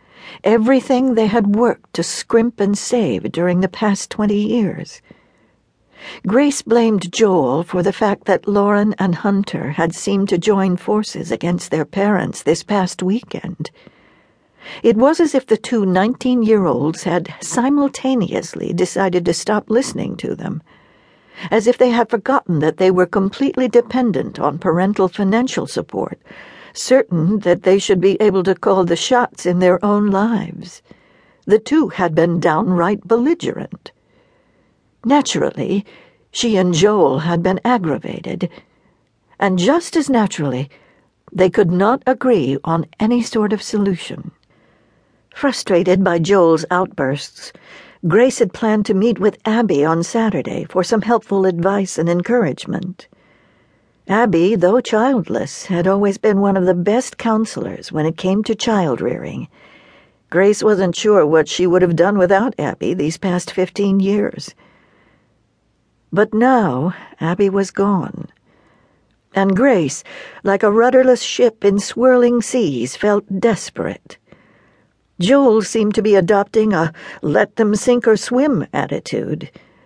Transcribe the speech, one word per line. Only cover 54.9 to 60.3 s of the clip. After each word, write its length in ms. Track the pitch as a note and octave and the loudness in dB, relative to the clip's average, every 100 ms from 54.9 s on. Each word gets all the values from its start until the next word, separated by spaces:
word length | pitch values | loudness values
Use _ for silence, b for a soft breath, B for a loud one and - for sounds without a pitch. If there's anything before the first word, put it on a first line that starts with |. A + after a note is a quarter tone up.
| G#3+ B3+ B3+ - A2 C#3 - - | 0 2 0 -2 -6 -6 -10 -4
had 220 | F3 F3+ | -2 0
always 300 | G3 G3+ G3 | 2 0 0
been 220 | G#3+ G3 | 0 2
one 160 | G3 F#3+ | 2 2
of 100 | F3+ | 2
the 80 | |
best 440 | F3+ F#3 A#3 - - | 0 0 0 -2 -6
counselors 720 | A3+ A3 A3 - A2 - - | -2 -2 -2 -6 -8 -10 -8
when 140 | D#3 D#3 | -4 -2
it 100 | E3 | -2
came 280 | F#3 G3 | -2 -2
to 120 | G#3+ A3 | -2 -4
child 460 | A#3+ G#3 D#3+ A#2+ | -2 0 0 -2
rearing. 480 | G#2+ - - B2+ - b b b b b b b | -4 -6 -8 -10 -12 b b b b b b b
Grace 340 | _ | _